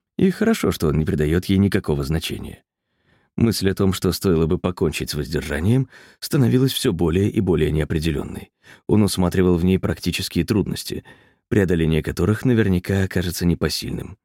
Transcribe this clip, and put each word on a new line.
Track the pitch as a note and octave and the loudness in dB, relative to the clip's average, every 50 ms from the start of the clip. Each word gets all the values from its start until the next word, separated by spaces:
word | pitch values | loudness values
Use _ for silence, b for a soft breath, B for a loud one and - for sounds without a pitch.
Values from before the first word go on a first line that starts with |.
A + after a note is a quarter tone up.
| _ _ _ | _ _ _
И | - - G3 | 2 2 2
хорошо, | F3+ - G#3 - A3+ - - G2 | 2 2 0 0 0 2 0 -2
что | E2+ - - | -2 0 0
он | D2+ C#2+ | 0 2
не | D#2 D#2 | 2 0
придает | - F2 D2 D2+ D2+ E2 F#2 - | 0 0 0 0 2 0 0 2
ей | - G2 | 2 2
никакого | F#2+ G2+ F#2+ - G2 - - D2+ C#2+ C#2+ | 4 4 4 2 0 0 0 -2 -2 -2
значения. | C2+ D#2+ D#2+ - - - - - - - - _ _ _ _ _ _ _ _ _ _ _ _ _ _ _ | -2 -2 -4 -4 -6 -8 -8 -10 -12 -14 -16 _ _ _ _ _ _ _ _ _ _ _ _ _ _ _
Мысль | - A#2 A#2 F#2+ - F#2+ G2 | 0 2 2 2 2 0 0
о | F#2+ | 0
том, | - G2+ F#2+ | 2 0 0
что | F2+ - - F#2 E2+ | 0 0 0 -2 -2
стоило | - - G2 E2+ D#2 E2 | 0 0 2 2 2 2
бы | D#2 F2+ | 0 0
покончить | E2+ - F2+ F2+ - F#2+ D#2 D2 - C2+ - | -2 -2 -4 -2 0 -2 -2 -2 -4 -8 -6
с | - | -6
воздержанием, | D2 C#2+ - D#2+ C#2+ C2 D2 D2 D2 E2 G#2 A#2+ C3+ C3 B B B B B B B | -8 -6 -4 -6 -6 -6 -4 -6 -2 0 2 2 2 0 B B B B B B B
становилась | - - - C#3 B2 A2+ A#2+ B2+ C3+ C3 | -8 -2 0 2 2 4 4 4 2 2
все | - - - B2+ F2+ | 0 0 -2 -2 0
более | D#2+ F2 E2 D#2+ F#2+ G2+ A2+ | 2 0 2 2 2 0 2
и | - A2 | 0 0
более | G2 F#2+ F2 D2+ D#2 D2+ | 0 2 2 2 2 2
неопределенной. | D2+ D#2 D2+ - F2 D#2+ D#2 E2 D2 C2+ - - - - - - _ B B B B B B | 0 0 -2 -2 -2 -2 -2 -2 -2 -4 -6 -8 -12 -14 -14 -16 _ B B B B B B
Он | - - G#2 G#2+ | 0 2 4 4
усматривал | F#2 - F#2+ F2+ F2 F2 F#2+ F2+ F#2 F2+ | 2 2 0 0 0 2 2 2 4 4
в | E2 F2 | 4 4
ней | F2+ F#2+ | 2 2
практические | F2+ - F2 F2 - - F2+ E2 - F#2+ - - F2+ E2 | 2 0 -2 -4 -4 -4 -4 -4 -4 -6 -4 -2 -2 -2
трудности, | - A2 G2+ F2 - - - - - - - b b b b b b b b b _ | 0 0 0 0 -2 -4 -8 -8 -10 -10 -10 b b b b b b b b b _
преодоление | - G#2+ F#2+ E2 F#2 E2 E2 D#2 D#2+ D#2 | 0 2 2 2 2 2 2 2 2 2
которых | D2+ - - - F2 G2 G#2+ - - | 0 -2 -2 0 0 0 0 0 0
наверняка | C3 B2 A2 G#2+ G2+ F#2 F2 - - G2 G2 F#2+ | 2 2 2 2 2 2 0 0 0 0 0 0
окажется | F#2+ - F#2 F2 F2 E2 - F2 | -2 -2 -4 -4 -4 -4 -2 0
непосильным. | F2 E2 - F2 D2+ - - - - - - B1 A#1 - - | 0 2 2 0 -2 -2 -4 -6 -8 -8 -8 -10 -12 -16 -20